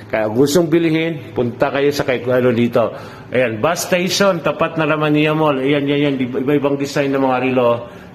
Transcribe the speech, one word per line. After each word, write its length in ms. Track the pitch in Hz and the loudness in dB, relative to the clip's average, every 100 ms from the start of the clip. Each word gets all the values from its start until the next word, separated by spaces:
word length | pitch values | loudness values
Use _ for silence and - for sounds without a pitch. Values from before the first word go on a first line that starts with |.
| - | -6
Kaya 180 | 110 107 | -2 0
gustong 340 | 113 143 170 165 | 2 2 4 2
bilihin, 640 | 170 165 160 165 151 110 - | 2 2 0 -2 -6 -8 -4
punta 340 | 120 117 139 | -4 -2 -2
kayo 220 | 139 143 | 2 0
sa 80 | 143 | 0
kay, 220 | 143 120 123 | -2 -2 0
ano, 240 | 127 123 | 2 2
dito. 400 | 117 120 120 107 - - - - | 2 2 2 0 -4 -16 -18 -4
Ayan, 300 | 127 123 110 | -2 0 0
bus 240 | 156 175 - | -2 -2 -2
station, 560 | 180 180 - 202 170 | -2 0 2 2 2
tapat 380 | 156 147 160 160 | -2 -2 -2 -2
na 80 | 151 | 0
Ramania 480 | 156 151 151 156 156 | 0 2 2 2 2
Mall. 260 | 156 135 | 2 2
Ayan, 240 | 135 147 139 | 2 0 2
yan, 140 | 143 147 | 0 0
yan. 40 | 131 | 0
Iba-ibang 560 | 123 131 131 147 139 | -2 -2 0 2 2
design 380 | 139 135 151 139 | -2 -2 -2 0
ng 100 | 135 | 0
mga 160 | 131 127 | 2 0
relo. 260 | 131 127 120 117 - - - | 0 2 2 0 -4 -16 -20